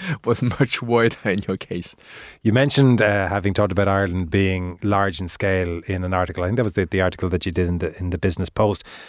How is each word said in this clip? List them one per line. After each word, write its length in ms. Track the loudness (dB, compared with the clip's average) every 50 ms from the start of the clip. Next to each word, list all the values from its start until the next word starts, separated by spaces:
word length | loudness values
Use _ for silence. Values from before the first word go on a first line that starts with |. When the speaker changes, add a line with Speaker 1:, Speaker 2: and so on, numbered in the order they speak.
| -8 -8 -8 -4 -2
Speaker 1:
was 160 | -2 0 0
much 400 | 0 -2 0 0 0 0 0 -4
wider 480 | -2 2 2 4 4 2 2 0 -2 -2
in 100 | -2 0 -2
your 100 | -4 -6
case. 380 | -6 -6 -8 -8 -8 -8 -10 -14 -18 -20 -20 -20 -20 -20 -20 -20 _
Speaker 2:
You 100 | 0 2
mentioned, 500 | 4 4 4 4 4 6 6 6 6 6
uh, 280 | 4 4 2 2 0 0
having 240 | -2 0 0 0 2
talked 180 | 2 0 2
about 160 | 2 2 2
Ireland 440 | 2 2 2 2 0 0 -2 -2 0
being 480 | 0 2 2 2 0 -2 -4 -6 -8 -4 -2
large 380 | 0 0 0 0 0 -2 -6
in 60 | -6 -8
scale 520 | -6 -4 -2 0 0 0 0 -2 -4 -6 -6
in 160 | -6 -4 -4 -2
an 100 | -2 0
article. 300 | 0 0 -2 -2 -4 -2
I 40 |
think 100 | -2 0
that 60 | 0 -2
was 100 | 0 0
the, 120 | -2 -2
the 160 | 0 0 0
article 280 | 0 0 0 -2 -2 -2
that 160 | -2 -2 -2
you 60 | -2 -2
did 140 | 0 0
in 100 | 0 0
the, 200 | -2 -4 -6 -6 -6
in 100 | -4 -4
the 80 | -4
Business 320 | -2 -2 -2 -2 -2 -6 -4
Post. 340 | 0 0 0 2 0 -2 -8 -12 -18 -20 -20